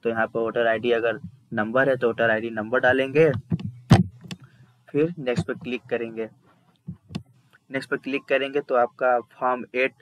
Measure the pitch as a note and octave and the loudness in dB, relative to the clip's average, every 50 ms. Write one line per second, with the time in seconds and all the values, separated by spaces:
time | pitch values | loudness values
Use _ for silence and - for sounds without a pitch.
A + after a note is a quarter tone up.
0 | _ A#2 A2+ A2+ A2+ A2 _ A#2 A2+ A2+ A2 A#2+ A#2 A2+ A2+ A2 A2 A#2+ A#2+ A2+ | _ -2 0 0 -2 -2 _ -2 -2 -2 0 0 2 2 0 0 2 0 0 2
1 | A2 A#2 A2+ A2 - - - - _ _ - A2+ G#2+ A2 A2+ B2+ C3+ C3+ C3 B2+ | 2 0 -2 -2 -8 -16 -18 -18 _ _ -4 -2 -2 0 2 2 2 2 2 2
2 | B2+ A#2 A2 A2+ A2+ A#2 A2 A2 A2 A#2 A#2 A2 G#2+ A2 A#2+ B2+ B2+ B2 B2+ C3 | 0 -2 0 2 2 2 2 0 -2 -4 -6 -6 -6 0 0 2 4 4 2 2
3 | C3+ C3+ C3+ D3 D#3+ D#3 C3 A2+ - - - - - - - - - _ - - | 0 0 4 4 4 4 4 0 -2 -4 -6 -6 -6 -8 -12 -12 4 _ 6 6
4 | - - - - - - - - - - _ _ - _ _ _ _ - - C#3+ | 6 2 -2 -18 -16 -16 -16 -16 -16 -20 _ _ -20 _ _ _ _ -6 -2 0
5 | D3+ E3 F3 E3 C#3+ B2 A#2+ A#2 - - B2+ A2+ - B2 B2 A#2+ _ - A#2+ A#2 | 0 0 -2 -6 -4 -4 -2 -2 -2 -4 -6 -8 -6 -8 -8 -8 _ -6 -4 -4
6 | A#2 A2+ A2+ A2 A2+ A2 - _ _ _ _ _ _ _ _ _ _ - - - | -4 -6 -6 -8 -8 -10 -10 _ _ _ _ _ _ _ _ _ _ -16 -16 -16
7 | _ _ - - - _ _ _ _ _ _ _ _ _ B2+ C3+ C3 - C#3+ B2+ | _ _ -12 -12 -12 _ _ _ _ _ _ _ _ _ -8 -8 -6 -4 -8 -6
8 | _ C#3 C3 C#3 - - C#3+ C3+ C3+ C#3 C#3 D3 C#3 - C3+ B2 A#2+ B2 _ - | _ -6 -6 -6 -2 0 0 0 0 -2 -4 -4 -4 0 2 2 2 2 _ -2
9 | C3+ B2+ B2 A#2+ A2+ _ - - C3 B2+ B2+ B2 A#2 - - B2+ C3 C3+ B2+ _ | 0 2 2 0 -2 _ -12 -4 -2 -2 -2 -2 -6 -8 -4 -2 -2 -2 -4 _